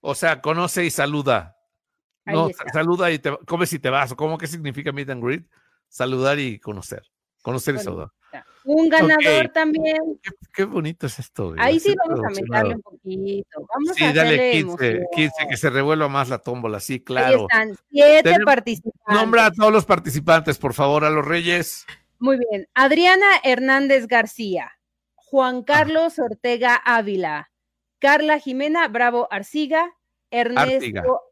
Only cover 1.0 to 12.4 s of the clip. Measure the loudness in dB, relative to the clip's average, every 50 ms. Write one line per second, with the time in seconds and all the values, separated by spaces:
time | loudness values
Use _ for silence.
1 | -4 -2 -2 -4 0 0 0 0 -2 -8 _ _ _ _ _ _ _ _ _ _
2 | _ _ _ _ _ -4 -2 0 0 -2 -4 -8 -12 -6 -4 -2 0 0 0 0
3 | 0 -2 -2 -2 -4 -6 -6 -6 -8 -8 -4 -2 -2 -4 -4 -4 -4 -2 0 0
4 | -2 -2 -4 -6 -6 -6 -6 -6 -10 -12 -12 -10 -10 -10 -10 -8 -8 -8 -8 -8
5 | -8 -10 -10 -6 -4 -4 -4 -4 -8 _ _ _ _ _ _ _ _ _ _ -6
6 | -4 -4 -2 0 0 0 0 0 -2 -6 -8 -10 _ -12 -12 -12 -12 -14 -14 -16
7 | _ _ _ _ _ _ _ _ _ -8 -6 -4 -4 -4 -4 -4 -6 -8 -10 -10
8 | -12 -14 _ _ _ _ -20 -20 -20 _ _ _ _ 0 2 4 4 4 4 4
9 | 4 4 4 4 4 4 4 2 2 0 0 -2 0 0 0 0 -2 -2 -2 -2
10 | -4 -6 -8 _ _ -16 -16 _ -20 _ _ -4 -4 -4 -2 -6 -6 -6 -8 _
11 | -8 -10 -8 -10 -14 -14 _ -8 -8 -6 -2 0 0 2 2 2 2 0 0 0
12 | -2 -2 -2 -4 -4 -4 -6 -6